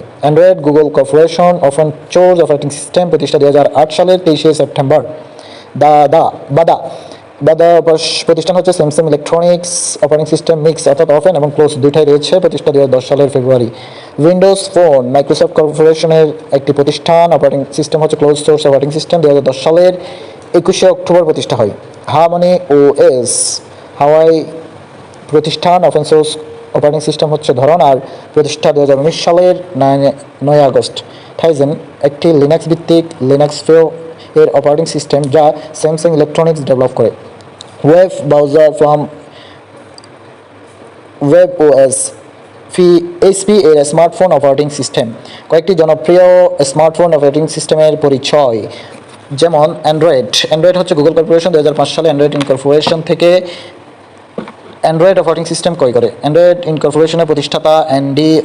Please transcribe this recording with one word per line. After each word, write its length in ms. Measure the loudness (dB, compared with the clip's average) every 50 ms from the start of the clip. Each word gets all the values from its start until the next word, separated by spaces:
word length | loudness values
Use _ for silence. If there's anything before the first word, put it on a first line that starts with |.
| -6 -12 -12 -4
অ্যান্ড্রয়েড, 380 | -2 0 2 4 4 4 2 2
Google 300 | 0 0 2 2 2 0
কর্পোরেশন, 680 | 0 -2 0 2 2 2 2 2 2 0 2 2 2 2 0
ওপেন 280 | -2 0 0 -2 -2 -2 -8 -10 -4
সোর্স 300 | 0 2 4 4 4 2
অপারেটিং 300 | 2 0 0 -2 -4 -6
সিস্টেম, 400 | -8 -10 -10 -6 -4 -2 -2 0
প্রতিষ্ঠা 280 | -2 -2 -2 -2 -2 0
দুই 80 | 2
হাজার 280 | 2 4 4 2 2 2
আট 180 | 0 0 0 0
সালের 260 | -2 0 2 0 0
তেইশে 360 | 2 0 0 2 2 0 0
সেপ্টেম্বর। 480 | 0 -2 -4 -2 -4 -2 0 0 0 -2 -4 -12 -16 -20 -20 -20 -20 -20 -20 -20 -20 -20 -12 -4 0
দাদা, 520 | 2 4 4 4 4 4 2 2 0 0 -4 -8 -8 -4
বাদা, 400 | -2 0 2 0 0 -2 -4 -10 -14 -16 -20 -20 -20 -20 -20 -20 -12 -4 0
বাদা 360 | 0 2 2 4 4 4 2
অপারেশ-, 460 | 2 2 0 0 0 -4 -6 -6 -2
প্রতিষ্ঠান 300 | -2 -2 -2 0 -2 -2
হচ্ছে 160 | -2 0 0 0
স্যামসাং 360 | 0 0 -2 0 -2 -2 0
ইলেকট্রনিক্স, 880 | -2 -2 -4 -2 -2 0 0 0 0 0 -2 -6 -8 -8 -8 -8 -6 -4 -2
অপারেটিং 240 | 0 0 0 0
সিস্টেম 320 | -2 -4 -4 -2 -2 -2 0
মিক্স, 300 | 0 -2 -2 0 0 -2
অর্থাৎ 220 | 0 0 2 2
ওপেন 260 | 2 2 2 2 0
এবং 140 | 0 0 -2 0
ক্লোজ 200 | 0 0 0 0
দুইটাই 300 | 0 0 0 2 2 2
রয়েছে, 360 | 2 2 0 0 0 0 0
প্রতিষ্ঠা 320 | 0 0 -2 -2 -4 -2 0
দুই 100 | 0 0
হাজার 180 | 2 0 -2
দশ 80 | -2 -2
সালের 200 | -2 0 0 0
ফেব্রুয়ারি। 420 | 0 -2 0 0 0 0 0 -2 -6 -10 -20 -20 -20 -20 -20 -14 -6 0
উইন্ডোজ 520 | 2 2 2 4 2 2 2 0 -2 -4 0
ফোন, 400 | 2 2 4 4 2 0 0 0
Microsoft 380 | -2 0 2 2 0 0 0 0
কর্পোরেশনের 760 | 0 0 0 2 2 2 2 2 2 0 0 2 2 2 2 -2 -6 -10 -4 -4
একটি 200 | -4 -2 -2 0
প্রতিষ্ঠান, 600 | 0 0 -2 -2 -4 -2 0 2 2 2 2 2
অপারেটিং 320 | 2 2 0 0 -2 -6 -6 -6
সিস্টেম 300 | -8 -6 -4 -2 -2 -2
হচ্ছে 140 | -2 -2
ক্লোজ 280 | 0 2 0 0 0 0
সোর্স 220 | 0 0 2 2
অপারেটিং 240 | 2 2 2 0 -2
সিস্টেম, 300 | -4 -6 -6 -2 -2 0
দুই 80 | 2 2
হাজার 160 | 2 2 0
দশ 200 | -2 -4 -2 -2
সালের 280 | 0 2 2 2 2 0 -2 -8 -16 -18 -18 -18 -20 -20 -20 -10 -4 -2
একুশে 340 | -2 0 0 -2 2 2 2
অক্টোবর 360 | 0 0 -2 0 2 2 2
প্রতিষ্ঠা 320 | 0 -2 -4 -4 -6 -4
হয়। 140 | -2 -2 -4 -4 -8 -16 -20 -20 -20 -10
হারমনি 520 | -4 0 0 0 0 0 0 0 0 0 0 0 2
ওএস, 920 | 2 4 4 4 4 4 2 2 2 0 -2 -4 -4 -6 -6 -6 -8 -10 -14 -16 -20 -20 -20 -14 -6 -2
হাওয়াই 460 | 0 2 2 4 4 2 2 0 -2 -8 -12 -18 -18 -20 -20 -20 -20 -20 -20 -20 -20 -20 -20 -20 -8 -2
প্রতিষ্ঠান, 540 | -2 -2 0 -2 -4 -4 0 0 0 2 2
ওপেন 200 | 2 0 0 0
সোর্স 320 | 2 2 2 2 0 -4 -10 -14 -18 -20 -20 -14 -8 -4
অপারেটিং 260 | -2 0 0 -2 -2
সিস্টেম 320 | -4 -6 -4 -4 -4 -4 -4
হচ্ছে 220 | -4 -2 -2 -2
ধরন, 260 | 0 2 0 2 2
আর 160 | 2 2 2 0 -2 -8 -18 -20 -14 -6 -2
প্রতিষ্ঠা 380 | -2 -2 -2 -4 -4 -2 0 0
দুই 80 | 2
হাজার 180 | 2 2 2 2
উনিশ 260 | 0 -2 -4 -2 -2
সালের 300 | 0 2 2 4 2 2 0 -4 -10 -4
নয়, 360 | -2 0 0 0 0 0 -2 -2 -4 -10 -20 -14 -8 -4
নয় 200 | 0 2 2 2
আগস্ট। 380 | 2 2 0 -2 -2 -6 -14 -16 -18 -20 -20 -20 -20 -10 -4
থাইজেন 360 | -2 -2 0 0 -2 -4 -4 -6 -12 -18 -10 -4 -4
একটি 300 | -4 -4 -2 0 0 2
লিনাক্স 360 | 2 2 2 0 0 -2 -2
ভিত্তিক, 360 | -4 -4 -2 0 0 0 0 -2 -6 -6 -2
লিনাক্স 400 | 0 0 0 0 -2 -4 -4 0
ফেও 280 | 2 4 4 4 2 -2 -8 -16 -18 -18 -20 -14 -4 0
এর 140 | 2 2 2
অপারেটিং 380 | 2 0 0 0 0 -2 -2
সিস্টেম, 360 | -4 -6 -8 -6 -4 -2 -2 -2
যা 300 | 0 2 2 2 2 0 -2 -6 -16 -12
স্যামসাং 400 | -6 -4 -4 -2 -2 -2 0 0
ইলেকট্রনিক্স 460 | 0 -2 -2 -2 -2 -2 -2 -2 -2
ডেভেলপ 300 | -2 -2 -2 0 0 -2 -2
করে। 160 | -2 -2 -2 -4 -6 -14 -20 -20 -20 -20 -20 -20 -20 -20 -20 -12 -4 0
ওয়েব 260 | 2 4 4 4 2 0 -6 -4 0
ব্রাউজার 440 | 0 2 2 2 2 4 2 2 2
ফ্রম 340 | 2 0 0 0 0 -2 -6 -12 -18 -20 -20 -20 -20 -20 -20 -20 -20 -20 _ -20 -20 -20 -20 -20 -20 -20 -20 -20 -20 -20 -20 -20 -20 -20 -20 -20 -20 -20 -20 -20 -20 -20 -20 -20 -20 -20 -20 -12 -6 -2
ওয়েব 380 | 2 4 4 4 2 2 2
ওএস, 500 | 2 2 4 4 2 0 0 -6 -8 -10 -12 -16 -20 -20 -20 -20 -20 -20 -20 -20 -20 -10 -2
ফি-, 540 | 0 2 4 4 2 0 -2 -4 -2 0
এইচপি 260 | 0 0 0 0 0 2
এর 320 | 2 4 4 4 2 2
স্মার্টফোন 480 | 0 0 2 0 2 2 0 0 2 2
অপারেটিং 380 | 2 2 0 0 0 -2 -4
সিস্টেম। 420 | -4 -8 -8 -6 -4 -6 -6 -6 -8 -14 -18 -20 -20 -18 -8 -2
কয়েকটি 260 | -2 0 0 0 0
জনপ্রিয় 760 | 0 2 0 0 -2 0 0 2 4 4 4 4 4 4 2 0 -2 -4
স্মার্টফোন 500 | -2 0 0 0 0 2 0 0 0 2
অপারেটিং 320 | 2 0 0 0 0 -2
সিস্টেমের 500 | -4 -6 -8 -4 -2 0 2 2 2 2
পরিচয়, 680 | 0 0 0 0 -2 -2 -2 0 0 0 0 -2 -4 -6 -8 -14 -16 -20 -20 -20 -20 -20 -20 -20 -20 -18 -12 -6
যেমন 420 | -2 -2 0 2 2 0 0 -2 -4 -4
অ্যান্ড্রয়েড। 640 | -2 -2 0 0 2 2 0 -2 -2 -4 -4 -4 -2
অ্যান্ড্রয়েড 280 | -2 0 2 2 2
হচ্ছে 180 | 0 -2 -2 -2
Google 200 | 0 0 0 2
কর্পোরেশন 360 | 0 0 0 0 0 0 0
দুই 80 | 0 0
হাজার 160 | 0 0 0
পাঁচ 140 | -2 -4 -4
সালে 180 | -4 -2 -2
অ্যান্ড্রয়েড 280 | -2 0 0 0 -2 -2
ইনকর্পোরেশন 680 | -2 -4 -4 -4 -2 0 0 0 0 0 -2 -4 -4 -4
থেকে 380 | -4 -2 0 2 2 2 0 -2 -4 -12 -16 -18 -20 -20 -20 -20 -20 -20 -20 -20 -20 -20 -20 -20 -20 -16 -16 -16 -16 -16 -20 -20 -20 -12 -6
অ্যান্ড্রয়েড 380 | -4 -2 0 2 2 2 2 2
অপারেটিং 260 | 0 0 -2 -4 -4
সিস্টেম 300 | -8 -8 -6 -4 -4 -2
ক্রয় 180 | -2 -2 0 0
করে। 180 | 0 -2 -2 -4 -4
অ্যান্ড্রয়েড 380 | -6 -2 2 2 4 2 2 0 -2
ইনকর্পোরেশনের 600 | -6 -6 -4 -2 -2 0 0 0 0 0 -2 0
প্রতিষ্ঠাতা 580 | 0 -2 -2 -4 -4 -4 -4 0 0 0 0 0 0
অ্যান্ডি 540 | -2 -2 -2 -2 -2 0 0 2 2 0